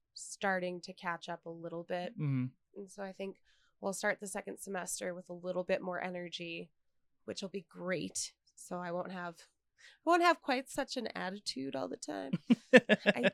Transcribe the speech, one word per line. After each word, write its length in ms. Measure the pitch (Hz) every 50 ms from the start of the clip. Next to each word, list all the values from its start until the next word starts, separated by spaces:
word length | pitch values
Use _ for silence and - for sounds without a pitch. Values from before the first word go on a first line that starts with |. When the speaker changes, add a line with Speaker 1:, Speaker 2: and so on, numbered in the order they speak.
| _ _ -
Speaker 1:
starting 640 | - - - - - 214 196 190 185 180 180 180 175
to 100 | - 185 185
catch 340 | - - 175 170 170 - -
up 160 | 170 165 -
a 60 | 165
little 340 | 165 165 165 170 170 170 170
bit. 280 | - 180 180 180 - - -
Speaker 2:
Mm-hmm. 280 | 151 143 135 127 127 127 - _ _ _ -
Speaker 1:
And 140 | 202 202 196
so 120 | - 208
I 100 | 196 190
think 280 | 185 - 196 196 - _ _ _ _ _ _ _ _ _
we'll 120 | 202 196
start 280 | 190 - - 208 190 -
the 60 | 208
second 320 | 190 - 202 - 196 196 -
semester 520 | - 202 196 180 175 185 - - 208 185 175
with 140 | 180 185 -
a 40 | 175
little 300 | 175 175 180 180 180 180
bit 180 | 190 190 -
more 180 | 185 185 175 170
energy, 680 | - 185 180 180 175 170 165 - 170 170 165 170 180 - _ _ _ _ _ _ _ _ _ _ _
which 160 | 214 196 -
will 60 | 202 180
be 160 | - 196 170 _
great. 640 | - 180 175 180 185 - - - - - - - - _ _ _ _
So 240 | - - - 185 175
I 120 | 180 175
won't 180 | 170 180 - 180
have, 220 | 190 180 175 175 170 -
I 640 | - - _ _ _ _ _ _ - - - _ -
won't 180 | 320 349 349
have 180 | 339 349 320 -
quite 280 | - - 254 262 269 -
such 260 | - 294 269 - -
an 120 | 262 226 - -
attitude 580 | 185 180 185 196 208 - - - 262 262 - -
all 140 | - - -
the 80 | -
time. 360 | - - - - 98 95 - 180 - - -
Speaker 2:
<laughs> 240 | 240 - - - - 247 - - - - -
Speaker 1:
I 240 | 208 - - - 190